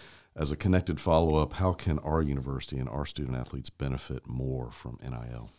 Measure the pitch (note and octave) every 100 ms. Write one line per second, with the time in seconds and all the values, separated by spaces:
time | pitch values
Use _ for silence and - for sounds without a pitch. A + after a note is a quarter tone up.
0 | - - _ - D2 D2+ F#2 F2+ F2 D2+
1 | - D#2+ E2 D#2 D2+ - F#2+ E2+ F#2 D2+
2 | - D#2+ D2+ C#2 C2 C2+ - C2+ B1+ C#2
3 | D2 - C2+ B1 B1 C2+ - - C#2+ C2
4 | - C2 - B1 C3 F#2 A#1 - - -
5 | - A#1+ A#1 A#1 A1